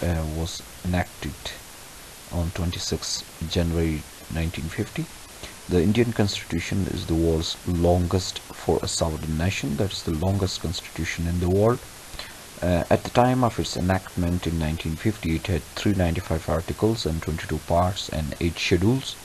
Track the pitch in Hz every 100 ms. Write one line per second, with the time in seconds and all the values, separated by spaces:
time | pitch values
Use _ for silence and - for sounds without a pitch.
0 | 87 82 78 78 82 - - - 90 87
1 | - - 76 - - - - - - -
2 | - - - 87 85 - 85 - - 85
3 | - - - - 82 87 85 82 82 76
4 | - - - 80 82 - 80 - 104 -
5 | 160 - - - - - - 90 85 107
6 | 120 113 101 - - 85 - 98 90 -
7 | - 82 82 80 80 - - 87 85 90
8 | 87 95 - - - - - 82 - -
9 | 82 78 78 78 87 - 139 87 98 -
10 | - 80 92 98 92 - 85 87 - -
11 | 80 - 85 87 87 95 107 127 - -
12 | - - - - - - 85 87 - 120
13 | - - 123 127 123 - - - 90 92
14 | - - 87 90 85 82 78 82 82 80
15 | 110 104 82 80 - 82 - - 107 95
16 | 87 85 - 80 - 82 - - 107 113
17 | 85 80 - 80 - 78 - 85 90 92
18 | - - 73 - 85 - - 87 98 131
19 | 131 -